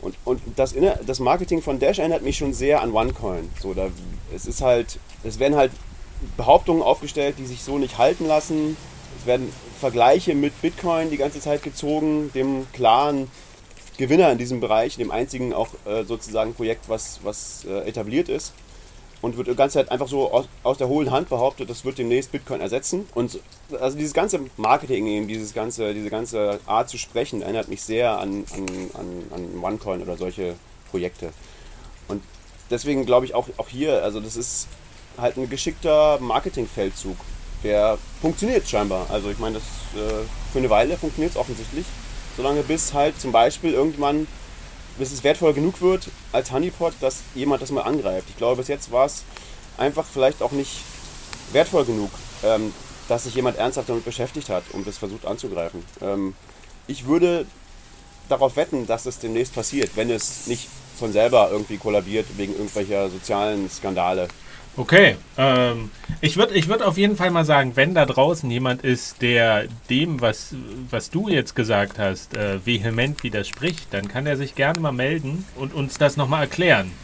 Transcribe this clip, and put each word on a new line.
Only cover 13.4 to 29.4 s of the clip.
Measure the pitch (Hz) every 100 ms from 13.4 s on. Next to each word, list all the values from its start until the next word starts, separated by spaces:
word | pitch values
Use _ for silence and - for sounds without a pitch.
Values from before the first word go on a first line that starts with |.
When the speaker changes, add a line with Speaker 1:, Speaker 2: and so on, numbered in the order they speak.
| - - - - - -
Speaker 1:
Gewinner | 131 160 175
in | 120
diesem | 123 127
Bereich, | 110 110 127 -
dem | 117
einzigen | 107 135 131 123
auch, | 107 107 -
äh, | - 107
sozusagen | 101 113 - 107 110
Projekt, | 117 113 113 -
was, | 110 - -
was, | 101 104 - -
äh, | 87 98 98
etabliert | 117 101 127 175
ist. | 147 - - - - - - - -
Und | 117 117
wird | 123
die | 120
ganze | 139 147
Zeit | 131
einfach | 127 135
so | 139 135
aus, | 120 135 -
aus | 120 139
der | 127
hohlen | 147 135
Hand | 131 170
behauptet, | 123 127 - 131
das | 120
wird | 131 135
demnächst | 117 123 127
Bitcoin | 139 - -
ersetzen. | 95 120 - 180 208 -
Und | 120
so, | - - - - 135
also | 131 147
dieses | 151
ganze | 151 196 170 131 -
Marketing, | 107 139 127 117 107
eben | 104 104
dieses | 110 107
ganze, | 110 110 117 110
diese | 104 104
ganze | 107 117 113 104 101 -
Art | 113 127
zu | 120
sprechen, | - 117 143 107
erinnert | 87 110 -
mich | 101
sehr | - 113 120 95
an, | 98 98 -
an, | - 95 92 92
an, | - 90 87 82
an | 87